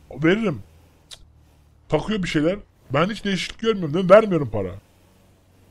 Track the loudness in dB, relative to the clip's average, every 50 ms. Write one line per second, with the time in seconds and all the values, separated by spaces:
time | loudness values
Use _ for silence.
0 | -18 -18 -8 -2 0 2 2 2 0 -4 -6 -6 -10 -16 -20 -20 -20 -20 _ _
1 | _ _ -20 -20 -20 -20 _ _ -20 _ _ _ _ _ _ _ _ -4 -4 -4
2 | -2 -4 -4 -4 -4 -4 -2 0 0 0 -2 -4 -8 -16 _ _ _ -4 -2 0
3 | 0 0 -2 -4 -4 -4 -4 -4 -6 -8 -10 -6 -4 -2 -2 -2 -4 -4 -2 -2
4 | 4 8 8 8 8 6 2 -2 -2 -2 -4 -6 -6 -6 -8 -14 -20 _ _ _
5 | _ _ _ _ _ _ _ _ _ _ _ _ _ _